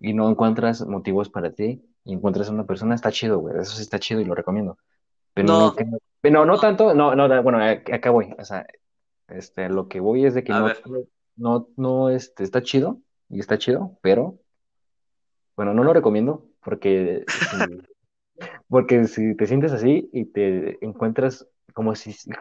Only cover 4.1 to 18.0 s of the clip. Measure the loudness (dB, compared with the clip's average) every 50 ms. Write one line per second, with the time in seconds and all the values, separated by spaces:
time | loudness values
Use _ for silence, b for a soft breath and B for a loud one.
4.1 | -4 -4 -4 -4 -4 -4 -4 -4 -4 -4 -4 -6 -8 -12 _ _ _ _ _ _
5.1 | _ _ _ _ _ 0 2 4 4 6 4 4 2 0 -4 -6 -8 -10 -12 _
6.1 | _ _ 4 6 6 6 6 6 4 4 4 2 4 4 4 4 4 4 4 4
7.1 | 4 4 4 4 4 4 4 4 2 4 2 2 0 0 -2 -6 -6 -2 2 2
8.1 | 4 4 2 0 -6 -14 -14 -12 -10 -12 -12 -14 -18 _ _ _ _ _ _ _
9.1 | _ _ _ -18 -16 -16 -16 -12 _ -8 -6 -4 -2 -4 -4 -6 -6 -4 -2 0
10.1 | 2 2 2 2 2 0 -2 -2 0 0 0 0 -2 -4 -8 -10 -10 -10 -10 -12
11.1 | _ _ _ _ _ -6 -2 0 0 0 -2 -6 _ -6 -4 -2 0 0 0 0
12.1 | 0 -2 -4 -8 _ -8 -6 -4 -2 -4 -2 0 0 0 0 0 -4 -8 _ _
13.1 | _ _ _ -12 -12 -10 -4 -2 -2 -2 0 0 -2 -2 -4 -6 -10 _ 0 2
14.1 | 2 2 2 -2 -6 -12 _ _ _ _ _ _ _ _ _ _ _ _ _ _
15.1 | _ _ _ _ _ _ _ _ _ -6 -4 -2 2 2 4 4 4 4 4 4
16.1 | 2 2 0 -2 -2 -6 -10 _ _ _ _ -8 -8 -2 0 2 2 2 2 -2
17.1 | -4 -4 -6 -8 -6 -6 -6 -4 -2 -4 -4 -4 -6 -10 -18 _ _ _